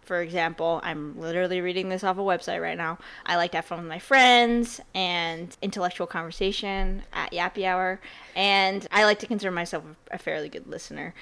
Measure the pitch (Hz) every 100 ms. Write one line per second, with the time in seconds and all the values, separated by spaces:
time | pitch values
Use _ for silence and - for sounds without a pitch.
0 | - 180 170 175 165 160 165 165 175 156
1 | 147 156 165 170 180 180 180 180 185 185
2 | 196 185 196 175 - 175 170 170 165 170
3 | - - - 175 175 - - 170 170 165
4 | - 269 254 240 240 240 233 - - 190
5 | 180 175 170 165 175 - 196 202 180 -
6 | 170 175 165 - 190 196 202 196 190 190
7 | - - 165 170 175 202 185 185 185 190
8 | - - - - 196 196 190 196 - 202
9 | 214 208 202 214 202 175 170 165 151 156
10 | - 165 - 156 151 - - 156 - 147
11 | 170 -